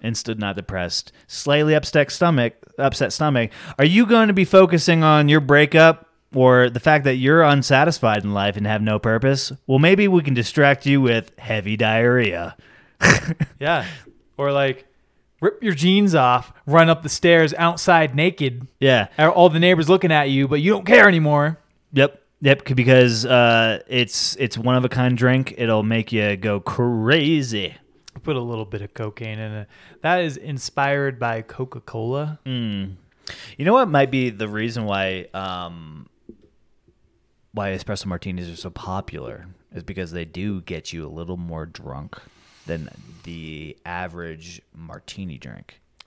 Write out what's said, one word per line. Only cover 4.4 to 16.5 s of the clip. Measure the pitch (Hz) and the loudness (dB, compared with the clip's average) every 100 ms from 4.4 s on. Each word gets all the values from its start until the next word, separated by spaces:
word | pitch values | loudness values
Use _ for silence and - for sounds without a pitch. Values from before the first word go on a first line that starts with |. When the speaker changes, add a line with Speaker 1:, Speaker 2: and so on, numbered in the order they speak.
| 180 | 4
Speaker 1:
focusing | 190 180 170 - 165 | 8 8 6 2 2
on | 156 151 147 | 4 4 4
your | 156 | 4
breakup | 139 143 147 160 160 160 _ _ _ | 4 4 6 6 6 4 _ _ _
or | 131 127 123 123 | 2 4 6 4
the | 117 | 0
fact | 165 151 | 2 2
that | 139 127 | 2 0
you're | 131 160 | 2 4
unsatisfied | 156 143 123 135 156 156 113 107 | 4 4 2 2 2 0 0 0
in | 101 | -2
life | 101 101 101 | -2 -2 -2
and | 104 | -2
have | 107 | -2
no | 107 107 | -2 -2
purpose? | 110 113 135 135 - 135 - | 0 0 0 -2 -4 -10 -2
Well, | 135 | 2
maybe | 165 190 202 | 4 4 4
we | 180 | 2
can | 143 | 0
distract | 123 110 - 143 139 139 | -2 -2 2 2 2 2
you | 139 | 2
with | 127 113 - - | 2 0 -4 -12
heavy | - 110 101 107 | -8 -6 -4 -2
diarrhea. | 110 110 120 123 107 85 85 - _ _ _ - | 0 2 2 2 0 -4 -8 -14 _ _ _ -2
<laughs> | - - - 160 151 - | 0 0 -2 -6 -8 -6
Speaker 2:
Yeah. | 143 165 92 147 - - _ - | -2 -2 -4 -12 -20 -20 _ -8
Or, | 139 | -4
like, | 139 139 131 - _ _ _ _ _ | 0 -2 -4 -12 _ _ _ _ _
rip | 160 - | -4 -2
your | 214 151 | -4 0
jeans | 175 190 202 160 | 2 2 4 2
off, | 127 123 - | 2 2 -2